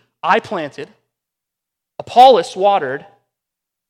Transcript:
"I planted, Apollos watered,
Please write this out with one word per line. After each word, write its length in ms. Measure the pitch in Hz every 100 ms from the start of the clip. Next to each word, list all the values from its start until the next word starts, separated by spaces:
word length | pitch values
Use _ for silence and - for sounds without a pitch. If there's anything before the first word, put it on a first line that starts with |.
| _ _
"I 180 | 160 214
planted, 500 | - 196 147 - 156 _ _ _ _ _ _ _ _ _ _ -
Apollos 580 | - 233 262 214 170 190
watered, 480 | 202 196 139 143 - _ _ _ _ _ _ _